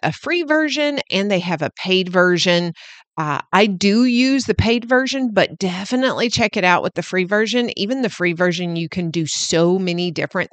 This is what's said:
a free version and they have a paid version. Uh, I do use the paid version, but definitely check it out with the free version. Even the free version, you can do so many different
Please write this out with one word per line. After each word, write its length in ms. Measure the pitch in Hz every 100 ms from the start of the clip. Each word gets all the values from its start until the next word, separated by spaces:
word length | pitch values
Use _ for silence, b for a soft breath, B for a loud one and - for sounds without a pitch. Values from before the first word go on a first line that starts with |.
a 100 | 151
free 300 | - 277 349
version 560 | 294 311 302 262 294 285 -
and 180 | 190 202
they 100 | 185
have 220 | 180 160
a 100 | 139 -
paid 260 | 185 185 180
version. 640 | 180 180 175 180 175 175 B B B _ -
Uh, 240 | 151 139 -
I 140 | 185 214
do 400 | 180 202 214 247
use 400 | 240 262 269 226
the 100 | -
paid 320 | 220 233 233
version, 440 | 254 262 269 254
but 260 | 202 - 165
definitely 720 | 190 180 196 254 262 156 226
check 260 | - 214 -
it 80 |
out 200 | 180 175
with 100 | 180
the 100 | 165
free 220 | - 185 180
version. 440 | 208 214 240 240 -
Even 240 | 202 262
the 80 | 233
free 220 | - 180
version, 460 | 170 180 170 175 170
you 100 | 165
can 240 | 185 170
do 140 | 170 156
so 520 | - - 165 170 190
many 320 | 185 175 180
different 420 | 151 - 185 -